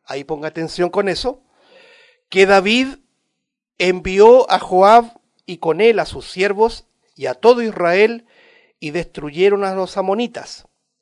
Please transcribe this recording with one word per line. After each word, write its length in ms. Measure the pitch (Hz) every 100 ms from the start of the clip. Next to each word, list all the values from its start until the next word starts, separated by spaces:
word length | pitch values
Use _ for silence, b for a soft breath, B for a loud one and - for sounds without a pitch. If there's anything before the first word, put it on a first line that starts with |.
| -
ahí 180 | 139
ponga 240 | 139 151 156
atención 420 | 165 160 - 180
con 200 | 202 196
eso, 340 | 170 254 - _ b b b b b b b _
que 160 | 190 190
David 420 | 196 190 240 262 - _ _ _ _ _ _ _ -
envió 720 | 180 180 185 190 220 247 -
a 100 | 185
Joab 600 | - 185 196 233 233 _ _ _ -
y 120 | 170
con 240 | 165 160
él 180 | 226 202
a 60 | 156
sus 260 | 135 -
siervos 560 | 185 202 196 226 - _ _ _ _
y 100 | 131
a 80 |
todo 280 | - 226 247
Israel, 640 | 220 190 170 185 220 233 b b b b b _
y 120 | 151
destruyeron 720 | 160 165 - 147 151 196 202 196
a 80 |
los 240 | 190 185 202
amonitas, 680 | 190 208 240 - - - _ _ _ _